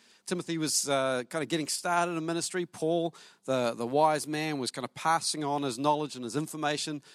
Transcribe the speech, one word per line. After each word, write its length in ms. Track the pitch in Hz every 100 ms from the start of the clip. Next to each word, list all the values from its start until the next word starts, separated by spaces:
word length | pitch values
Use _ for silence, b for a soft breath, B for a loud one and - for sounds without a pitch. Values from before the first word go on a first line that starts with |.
| b b -
Timothy 320 | 180 165 165
was, 280 | 151 - 143
uh, 360 | 139 131 127 123
kinda 200 | 160 127
getting 200 | 165 143
started 440 | - 180 175 175
in 120 | 165 160
ministry. 400 | 165 - 185 175
Paul, 480 | - 160 170 165 B B B -
the, 280 | 131 120 113
the 120 | 120
wise 400 | 143 156 151 139
man, 320 | 151 156 147
was 100 | 120
kinda 180 | - 123
passing 540 | - 160 165 - 156
on 200 | 147 143
his 160 | 139 117
knowledge 360 | 147 151 151 127
and 80 |
his 120 | 120 123
information 680 | 156 156 147 147 - 147 B